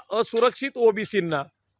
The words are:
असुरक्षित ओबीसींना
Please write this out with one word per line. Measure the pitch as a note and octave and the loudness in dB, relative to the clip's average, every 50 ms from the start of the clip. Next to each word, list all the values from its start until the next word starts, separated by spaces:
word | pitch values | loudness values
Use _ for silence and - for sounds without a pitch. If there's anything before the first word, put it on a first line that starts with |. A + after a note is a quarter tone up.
| - - | -4 -6
असुरक्षित | F#3+ A3+ A3+ - - A3+ A#3+ B3+ - - C4 C#4 - | -2 -2 -2 -2 0 2 2 2 2 0 -8 -8 -2
ओबीसींना | B3+ A#3 A3+ G3+ G#3+ G3+ - A3 G3 E3+ E3 D#3 C#3 C#3 - _ _ _ _ _ | 2 4 4 4 2 -2 -2 -2 -2 -2 0 -2 -4 -4 -6 _ _ _ _ _